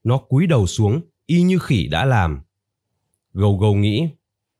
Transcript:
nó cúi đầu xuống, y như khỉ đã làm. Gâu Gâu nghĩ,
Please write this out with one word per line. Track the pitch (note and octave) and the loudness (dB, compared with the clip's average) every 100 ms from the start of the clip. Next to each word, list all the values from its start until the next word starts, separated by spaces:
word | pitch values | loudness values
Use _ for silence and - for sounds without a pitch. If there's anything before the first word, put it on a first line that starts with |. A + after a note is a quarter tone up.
nó | A2+ C3 | -2 -2
cúi | - C3 F3+ | 0 0 2
đầu | C3+ F#2 | 2 0
xuống, | - G#2 C#3+ - _ - | 0 0 -2 -6 _ -2
y | F3 | 2
như | F3+ F#3 | 2 0
khỉ | - A#2 C2+ | 0 -2 -2
đã | D#2+ C3 | -2 0
làm. | A#2 E2+ C#2 - _ _ _ _ _ _ _ _ | 0 0 -4 -12 _ _ _ _ _ _ _ _
Gâu | F#2+ G2+ G2 | -2 0 2
Gâu | G#2+ G2+ | 0 0
nghĩ, | G#2 G#2+ E3 - _ _ _ | 0 -2 -4 -8 _ _ _